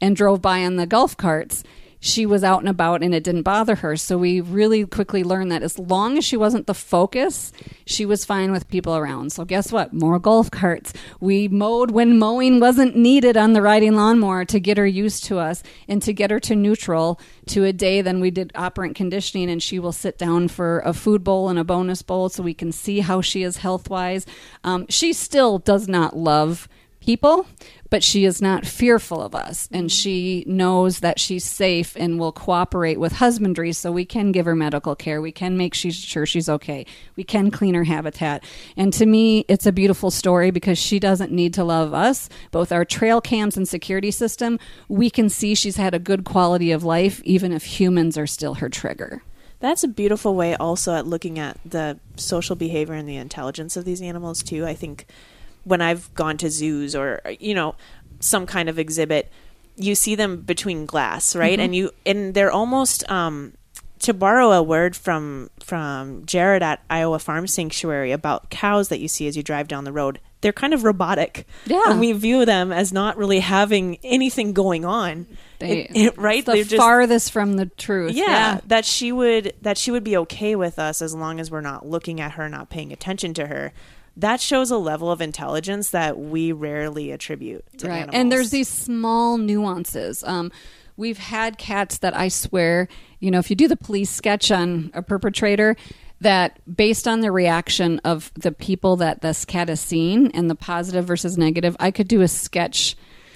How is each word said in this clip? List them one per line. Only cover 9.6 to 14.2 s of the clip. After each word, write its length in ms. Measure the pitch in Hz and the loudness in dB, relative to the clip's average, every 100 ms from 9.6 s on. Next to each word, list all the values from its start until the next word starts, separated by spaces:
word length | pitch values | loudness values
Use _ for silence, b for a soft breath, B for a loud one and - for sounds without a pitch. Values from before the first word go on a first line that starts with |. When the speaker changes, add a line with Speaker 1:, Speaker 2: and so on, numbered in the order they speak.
| 190 | 0
Speaker 1:
what? 200 | 226 156 | -2 -2
More 280 | 160 160 175 | 0 2 4
golf 280 | 208 220 220 | 4 4 4
carts. 440 | - 185 165 - B B B | 0 0 0 -6 B B B
We 300 | 185 196 208 | 0 2 2
mowed 420 | 202 208 233 247 | 0 2 2 2
when 260 | 220 233 233 | 4 6 6
mowing 440 | 214 247 254 247 | 6 4 6 8
wasn't 340 | 240 254 254 | 8 6 6
needed 420 | 233 240 277 247 220 | 6 8 8 6 6
on 160 | 214 | 6
the 100 | 220 | 6
riding 340 | 208 214 214 214 | 6 6 6 6
lawnmower 480 | 214 233 | 6 6